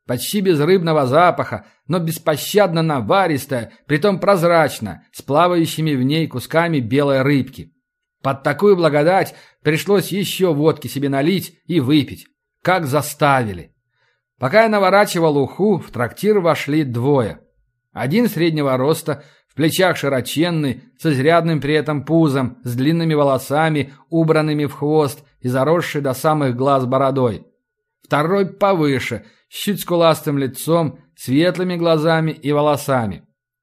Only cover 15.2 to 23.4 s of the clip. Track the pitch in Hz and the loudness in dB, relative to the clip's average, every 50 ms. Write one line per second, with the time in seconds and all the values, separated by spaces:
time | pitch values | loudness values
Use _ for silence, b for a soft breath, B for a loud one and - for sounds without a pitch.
15.2 | 165 160 147 143 135 - - - 185 214 202 147 - - - 113 120 113 - - | 0 2 2 2 0 -2 -2 -2 0 0 0 0 -2 -8 -6 -6 -6 -6 -6 -4
16.2 | - 208 214 202 170 165 147 - - - 143 156 156 131 113 117 120 139 147 135 | 0 2 2 2 2 2 0 0 -2 -2 -2 0 0 -2 -2 -2 0 2 2 2
17.2 | 113 - - - _ _ _ _ _ _ _ _ _ _ _ 92 113 127 156 226 | 0 -2 -6 -10 _ _ _ _ _ _ _ _ _ _ _ -6 -6 0 0 0
18.2 | 247 220 - 156 170 170 160 151 143 139 131 127 127 147 160 160 - - 143 139 | 0 0 0 0 -2 0 0 0 0 0 0 0 0 0 0 -2 -2 -8 -8 -8
19.2 | B B B B B B _ - 151 165 160 - 185 180 156 - - 139 139 127 | B B B B B B _ -2 -2 0 2 2 2 0 0 0 -2 -2 -2 -2
20.2 | 120 - - 143 165 175 170 156 147 135 117 - - _ _ _ - 165 143 127 | -4 -4 -4 -2 -2 -2 0 -2 -2 -4 -4 -6 -12 _ _ _ -2 -2 0 2
21.2 | 131 151 170 170 160 165 165 147 131 143 151 156 139 151 151 143 135 147 156 165 | 2 2 2 2 2 0 -2 -2 -2 0 0 0 0 -2 -4 -6 -4 0 2 2
22.2 | 165 151 131 135 131 110 - - - 123 120 123 131 151 165 170 165 165 156 147 | 2 2 2 0 -2 -4 -6 -8 -10 -8 -4 -2 0 0 0 0 0 0 2 2
23.2 | 143 139 135 127 | 2 2 2 0